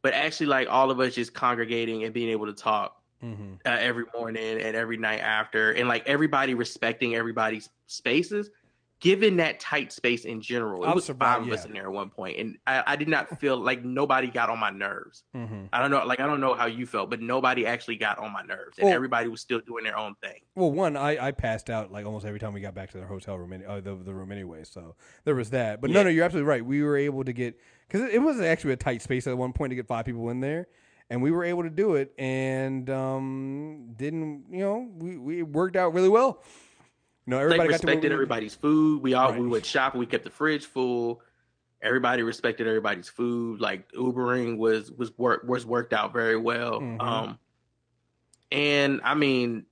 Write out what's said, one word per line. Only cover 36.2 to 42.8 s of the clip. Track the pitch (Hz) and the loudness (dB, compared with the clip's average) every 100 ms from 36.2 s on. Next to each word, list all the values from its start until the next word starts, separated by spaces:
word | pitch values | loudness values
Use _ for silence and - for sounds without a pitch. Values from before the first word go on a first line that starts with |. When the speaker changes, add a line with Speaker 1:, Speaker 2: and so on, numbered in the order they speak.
| 262 180 - - - _ _ _ _ _ - | 6 2 -16 -20 -20 _ _ _ _ _ -2
Speaker 2:
You | |
know, | 127 | 2
Speaker 1:
Like, | |
Speaker 2:
everybody | 147 165 165 | 4 6 6
got | 165 | 4
to | 147 | 4
Speaker 1:
respected | 151 147 | 4 2
Speaker 2:
meet | |
Speaker 1:
everybody's | 135 127 117 110 - | 2 0 0 -4 -2
food. | 147 156 156 151 | 4 6 6 4
We | 131 | 4
all, | 127 131 | 4 4
we | 120 | 4
Speaker 2:
Right. | 123 | 0
Speaker 1:
would | 113 - | 0 0
shop. | 143 135 | 0 0
We | 127 120 | 0 -2
kept | 120 | -2
the | - | -4
fridge | - 151 151 151 | -2 0 0 -4
full. | 131 127 120 117 117 _ _ _ _ _ _ | -2 0 0 -2 -4 _ _ _ _ _ _
Everybody | 110 127 123 123 | 0 2 2 2
respected | 117 113 120 110 113 | 0 0 -2 0 0
everybody's | 110 | 0